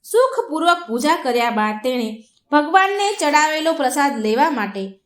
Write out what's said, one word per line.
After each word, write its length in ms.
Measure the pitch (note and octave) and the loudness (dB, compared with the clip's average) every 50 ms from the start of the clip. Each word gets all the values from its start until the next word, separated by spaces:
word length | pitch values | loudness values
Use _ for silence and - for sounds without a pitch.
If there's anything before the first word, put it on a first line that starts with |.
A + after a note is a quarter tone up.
| _ | _
સુખપૂર્વક 720 | - - A4+ C5 C5 C5+ A#4+ - - D4 D#4+ D#4+ F4 F4 F4 - G#3+ | 0 2 2 2 2 0 -4 -4 -4 -4 0 2 2 2 0 -2 -6
પૂજા 280 | A3 A#3+ A#3 D4 E4+ E4+ | -6 -2 0 0 0 0
કર્યા 280 | E4+ C4 A#3+ A#3+ A#3 A#3 | 0 -2 0 0 0 0
બાદ 240 | A3 G#3+ G#3+ G#3+ G#3+ G#3+ - | 0 0 -2 -2 -4 -4 -4
તેણે 400 | B3+ B3+ B3 A3+ A3 A3 A3 - _ _ _ _ _ | -4 -4 -2 -4 -6 -8 -10 -16 _ _ _ _ _
ભગવાનને 640 | C#4+ D4 D4 D4+ E4 F#4+ F#4+ G4 G4+ G4+ G4+ G4+ G#4 | 2 2 2 4 4 4 4 4 0 0 -2 -2 -2
ચડાવેલો 580 | G4 E4 D4 D4 D4 D4+ D#4 D#4 D#4 D#4 E4 | -2 -2 2 2 2 2 2 0 0 0 -2
પ્રસાદ 480 | D#4+ D#4+ C#4 B3+ B3+ D4 C#4 C#4 A#3 A3+ | 0 0 -2 -2 0 0 0 0 0 -2
લેવા 300 | G#3+ G#3+ A3 A#3+ D4 E4 | -2 -2 2 2 2 0
માટે 500 | C#4+ A#3 G#3 G3+ G3 G3 G3 F#3+ G3 _ _ | 0 -2 -4 -4 -6 -8 -10 -10 -12 _ _